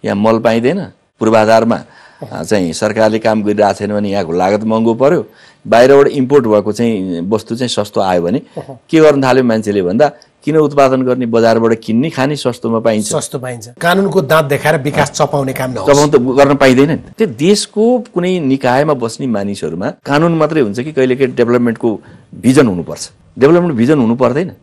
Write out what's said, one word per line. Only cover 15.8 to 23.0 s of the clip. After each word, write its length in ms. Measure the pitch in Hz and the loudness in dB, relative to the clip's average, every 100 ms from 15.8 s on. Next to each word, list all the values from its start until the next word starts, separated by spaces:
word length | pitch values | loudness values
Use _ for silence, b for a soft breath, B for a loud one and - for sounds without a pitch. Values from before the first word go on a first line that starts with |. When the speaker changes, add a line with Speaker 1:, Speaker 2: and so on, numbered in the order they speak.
| 95 | 2
Speaker 1:
चपाउन 200 | 143 147 | 4 4
त 280 | 147 123 127 | 2 2 2
गर्न 180 | 139 139 | 2 4
पाइँदैन 360 | 135 127 143 | 4 4 2
नि। 40 | 151 | 0
त्यो 320 | - - 220 | -8 -6 -6
देशको 720 | 113 160 202 - - 226 247 | -2 0 0 -2 -2 0 0
कुनै 400 | 208 180 180 185 | -2 -6 -2 -2
निकायमा 540 | 139 135 127 127 151 | -2 0 0 0 0
बस्ने 340 | 139 113 - 139 | -2 -4 -6 -6
मानिसहरूमा 600 | 104 101 98 78 85 113 | -4 -6 -6 -8 -6 -8
कानुन 420 | - - 143 170 | -10 -2 0 0
मात्रै 300 | 165 151 156 | 0 0 0
हुन्छ 180 | 113 101 | -2 -4
कि 120 | 151 | -6
कहिलेकाहीँ 440 | 151 127 127 135 123 | -2 -2 0 -2 0
डेभलपमेन्टको 680 | 117 120 120 113 123 98 b b b - | 0 2 0 -2 -4 -6 b b b -4
भिजन 320 | 120 135 127 | 2 4 2
हुनुपर्छ? 440 | 90 76 73 | 0 -8 -12